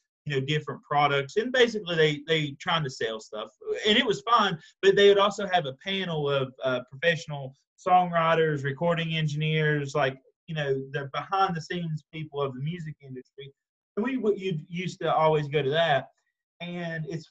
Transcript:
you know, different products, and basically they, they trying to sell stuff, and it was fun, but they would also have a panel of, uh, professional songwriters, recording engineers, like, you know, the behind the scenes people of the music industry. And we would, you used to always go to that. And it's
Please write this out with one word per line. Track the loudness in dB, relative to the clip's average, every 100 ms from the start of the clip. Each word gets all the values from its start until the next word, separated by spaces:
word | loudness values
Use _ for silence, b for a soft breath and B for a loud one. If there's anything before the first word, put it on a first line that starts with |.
| _ _ -6
you | -4
know, | -2
different | -2 -4 -12
products, | -2 2 4 2 0 -2
and | 0
basically | 2 2 2 -4 2
they, | 2 2 -2
they | -2 -2 -6
trying | -2 -2
to | -2
sell | -4 -6 -6
stuff, | -8 -10 -10 _ -8 -2 2
and | 2
it | 2
was | -2
fun, | 2 4 4 -2 B _
but | 4 8
they | 8
would | 8
also | 4 2 -2
have | 0 -2
a | -8
panel | -6 -4 -4 -2 0
of, | 0 -2 -4
uh, | -2 -2 -6
professional | -2 0 0 -4 -10 -12 -16 _ _
songwriters, | 4 4 4 2 4 4 2 0
recording | -4 -2 0 0 -2 -2
engineers, | -2 -2 0 2 2 0 -2 0
like, | 0 -2 _ _ -10
you |
know, | -6 -2 -2 -4
the | -8 -6
behind | -10 -4 0 0 -2
the |
scenes | -6 -8 -6 -8 -10
people | -12 -8 -4
of | -4
the | -4
music | -8 -8 -10 -14
industry. | -16 -16 -16 -18 -20 _ _ _ _ -6
And | -4
we | 0
would, | 0 0
you | -2 -4 -6
used | -6 -6 -4
to | 0
always | 2 4 2 0
go | -2
to | 0
that. | 2 2 0 -2 _ _ _ _ _
And | -12 -8 -8 -8 -8
it's | -8 -12